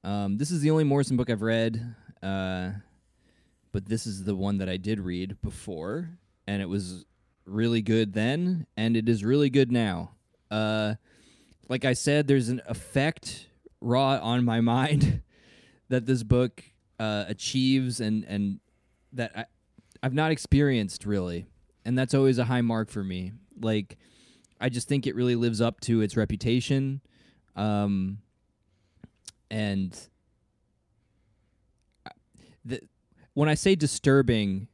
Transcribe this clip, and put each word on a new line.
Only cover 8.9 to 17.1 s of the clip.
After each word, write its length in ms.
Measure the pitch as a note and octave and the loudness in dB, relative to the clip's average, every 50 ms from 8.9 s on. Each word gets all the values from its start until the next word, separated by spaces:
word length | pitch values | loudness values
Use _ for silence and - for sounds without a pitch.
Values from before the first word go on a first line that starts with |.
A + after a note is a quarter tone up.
| A#2 | 2
it 120 | A2+ A2 A#2 | 2 2 2
is 160 | A#2 G#2 G2+ | 2 2 2
really 240 | A2 C3 D3 D3 C3+ | 2 2 4 2 4
good 220 | C3 C#3 C3+ A#2+ | 4 4 4 4
now. 380 | B2 A#2+ A2+ G#2 F2+ E2+ E2+ F2 - _ _ _ _ _ _ _ | 2 0 2 0 -2 -4 -8 -10 -14 _ _ _ _ _ _ _
Uh, 440 | G#2+ G#2+ A2 G#2+ A2 G#2+ G#2+ G#2+ G#2+ G#2+ _ _ _ _ _ _ _ _ _ _ _ _ _ - | -2 -2 0 0 0 0 0 -2 -2 -4 _ _ _ _ _ _ _ _ _ _ _ _ _ -6
like 160 | B2+ C3 - | -6 0 2
I 80 | C3+ B2 | 0 0
said, 320 | - - D3 C#3+ D3 D3 | 2 2 2 2 2 4
there's 220 | C#3 C#3 C3+ A#2+ A2+ | 4 4 4 4 2
an 100 | B2 B2 - | -2 -4 -4
effect 800 | - A2+ - - - - C3+ C#3 D#3 - - - - - - - _ _ _ _ - _ _ | -8 -10 -10 -10 -4 -2 0 0 0 -2 -6 -12 -14 -14 -14 -18 _ _ _ _ -20 _ _
wrought 400 | - A#2 A#2+ C3 C#3 C3+ C#3 A2+ | -2 0 2 2 4 2 2 0
on 240 | D#2+ A2+ A#2+ B2 B2 | 0 0 0 2 2
my 160 | A#2+ A2+ A#2 | 2 2 2
<laughs> 120 | A#2 A#2 A#2 | 2 2 2
mind 480 | B2+ C3 D3+ D3 C#3+ - - - - - _ _ _ _ _ - - _ _ _ _ _ _ | 2 2 2 4 4 4 2 2 -2 -4 _ _ _ _ _ -20 -20 _ _ _ _ _ _
that 160 | B2+ B2+ A2+ | -2 -2 2
this 180 | B2 C3 A#2+ | 0 0 0
book, 400 | A#2 G#2+ B2 B2 B2+ B2 _ - - _ _ _ _ _ _ _ | 2 2 2 2 2 0 _ -10 -20 _ _ _ _ _ _ _
uh, 240 | A2+ G#2+ | -4 -2